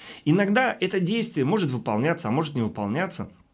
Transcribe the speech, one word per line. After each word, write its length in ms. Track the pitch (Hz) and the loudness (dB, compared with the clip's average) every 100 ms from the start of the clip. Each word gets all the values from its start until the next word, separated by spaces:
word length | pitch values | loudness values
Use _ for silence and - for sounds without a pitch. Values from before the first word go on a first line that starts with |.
| - - | -20 -4
Иногда 540 | - 180 202 214 254 - | 2 4 4 4 2 0
это 220 | 185 196 | -2 0
действие 420 | 170 226 220 147 | 0 0 -2 0
может 280 | 135 214 151 | 2 2 0
выполняться, 580 | 123 120 107 147 165 110 | -2 -2 0 0 0 0
а 20 | |
может 240 | 135 151 139 | 0 0 -2
не 60 | |
выполняться. 680 | 110 - 101 135 190 - 95 - _ | -2 -2 -2 -2 -4 -6 -10 -12 _